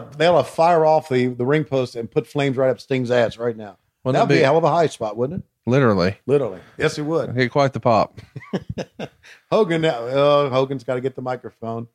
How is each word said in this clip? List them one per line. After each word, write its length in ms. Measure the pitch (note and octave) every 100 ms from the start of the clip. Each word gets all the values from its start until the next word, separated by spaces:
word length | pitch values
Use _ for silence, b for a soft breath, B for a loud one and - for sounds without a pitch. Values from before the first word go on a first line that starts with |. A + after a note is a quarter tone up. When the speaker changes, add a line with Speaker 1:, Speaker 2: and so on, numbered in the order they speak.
| -
Speaker 1:
to, 60 | D3
they 80 | E3
ought 140 | D#3+
to 80 | A#2+
fire 320 | - E3 E3+ D#3
off 220 | D#3 -
the, 200 | B2+ B2
the 180 | B2 B2
ring 180 | D#3
post 320 | D3+ C3+ B2 A#2+
and 160 | A#2
put 160 | D#3 -
flames 300 | D3 C#3 B2+
right 120 | C3
up 120 | A#2+
Sting's 280 | - C3 A#2+
ass 280 | B2 A2 A#2
right 180 | A#2+ A2
now. 220 | G#2 F#2 _ _
Speaker 2:
Wouldn't 120 | B2+ D#3
Speaker 1:
That'd 140 | A#3
Speaker 2:
that 40 |
Speaker 1:
be 60 | -
Speaker 2:
be 20 |
Speaker 1:
a 40 | C3
hell 120 | D#3+
of 80 | D#3+
a 40 |
high 180 | E3+ D#3
spot, 280 | - G#2+ A2
wouldn't 260 | C3 G3
it? 260 | - _ A2+
Speaker 2:
Literally. 480 | C3+ B2 F#2+ F2+ - -
Speaker 1:
Literally. 340 | C#3+ A2+ F2+ - -
Yes, 200 | D3+ D3+
it 60 |
would. 340 | D3 E3 A2+ A#2+
Speaker 2:
He'd 120 | B2
quite 200 | D3 C3+
the 80 | B2
pop. 400 | B2 G#2+ - - - - -
Speaker 1:
<laughs> 1000 | E3+ - - - - F3 _ - - -
Hogan, 340 | G#3 F3+ E3 D#3+
uh, 640 | A#2 A#2+ C#3 C#3+ C#3+ C#3
Hogan's 340 | B2+ C3+ C3+
gotta 180 | - B2+
get 140 | B2+ C3
the 60 |
microphone. 640 | B2+ B2+ A2 _ A2+ A#2 A#2